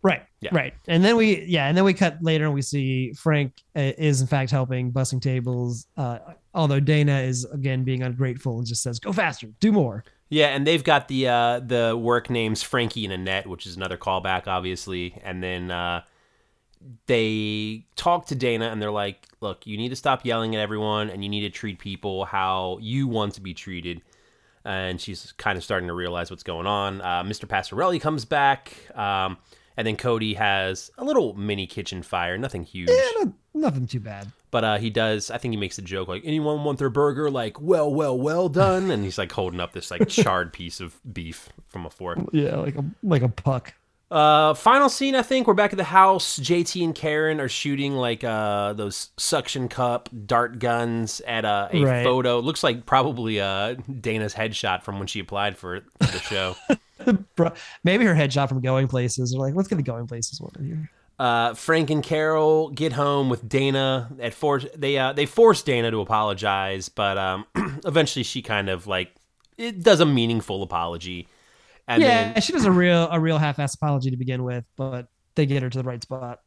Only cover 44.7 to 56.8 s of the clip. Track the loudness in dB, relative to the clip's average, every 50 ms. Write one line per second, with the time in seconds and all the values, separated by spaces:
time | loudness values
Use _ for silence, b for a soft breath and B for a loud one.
44.7 | 6 8 6 4 4 2 0 2 2 2 2 2 2 2 4 4 4 4 4 2
45.7 | 4 0 0 4 8 8 8 8 8 4 2 -2 -4 -4 0 2 2 2 2 0
46.7 | -2 -2 0 -2 -2 -2 -2 -2 0 2 2 0 0 0 -2 -4 -4 -4 -2 -2
47.7 | -2 0 -2 -2 0 0 0 0 -2 -2 -2 -4 -2 0 0 0 0 0 0 -2
48.7 | -2 -2 -4 -4 -4 -6 -10 -10 _ -6 -2 0 0 0 -2 -2 -4 -4 -4 -6
49.7 | -2 -2 0 0 0 -2 -4 -8 -14 -14 -4 0 2 2 2 2 -2 -2 0 0
50.7 | 0 2 0 0 0 -2 -2 -4 -6 -8 -8 -4 -4 -2 0 2 2 2 0 0
51.7 | 2 4 4 4 4 4 4 2 2 4 2 2 2 2 0 -2 -4 0 0 0
52.7 | 0 0 -2 2 2 4 4 2 -2 -2 -4 -2 0 0 0 0 0 -2 -2 -2
53.7 | -4 -6 -8 -10 -10 -6 -4 -2 -2 0 -2 -2 -2 -4 -4 -4 -4 -4 -2 -2
54.7 | -2 -2 -2 -6 -8 -8 -8 -6 -6 -8 -8 -6 -4 -2 -2 -2 -4 -6 -10 -10
55.7 | -10 -10 -10 _ _ _ 0 0 0 -4 -6 -4 -2 -2 -2 -2 -4 -6 0 0
56.7 | 0 0